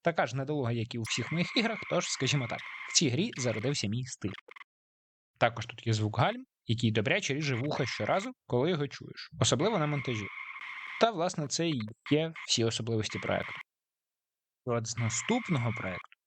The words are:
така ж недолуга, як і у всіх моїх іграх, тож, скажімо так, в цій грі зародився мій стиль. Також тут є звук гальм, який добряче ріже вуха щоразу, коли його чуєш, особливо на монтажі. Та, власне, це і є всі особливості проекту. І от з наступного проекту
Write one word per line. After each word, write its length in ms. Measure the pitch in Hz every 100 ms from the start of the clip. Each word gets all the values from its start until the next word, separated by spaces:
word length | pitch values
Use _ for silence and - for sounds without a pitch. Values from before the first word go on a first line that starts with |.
така 260 | - 160 143
ж 100 | 127
недолуга, 340 | 135 151 120
як 240 | 117 113 117
і 20 |
у 40 |
всіх 300 | 110 - 120
моїх 260 | 160 180 -
іграх, 220 | 185 110 -
тож, 160 | 165 -
скажімо 420 | - 127 147 117
так, 120 | - - - -
в 40 |
цій 160 | - 147
грі 220 | 123 226 -
зародився 500 | 123 107 123 143 104
мій 180 | 113 127
стиль. 260 | - 98 - - - - _ _ _ _ _ _ -
Також 280 | 120 117 113
тут 220 | - -
є 60 |
звук 240 | 107 107 107
гальм, 280 | 165 240 262 _ -
який 260 | 117 117
добряче 420 | 107 101 104 -
ріже 220 | 139 151 120
вуха 300 | 139 - 139
щоразу, 460 | - 110 175 233 254 -
коли 220 | 123 151
його 180 | 170 143
чуєш, 420 | - - - - 160
особливо 400 | 123 127 185 214
на 80 | 151
монтажі. 380 | 147 131 113 98 - - - - - - -
Та, 100 | 226
власне, 360 | 202 175 - 147
це 220 | - 165
і 120 | 139 107 - -
є 220 | 147 165 160 -
всі 160 | -
особливості 560 | 113 - 113 113 104 101
проекту. 340 | 95 92 - - - _ _ _ _ _ _ _ _ _ -
І 20 |
от 180 | 117 117
з 100 | -
наступного 760 | 113 - - 240 226 147 117 107
проекту 400 | 98 90 - -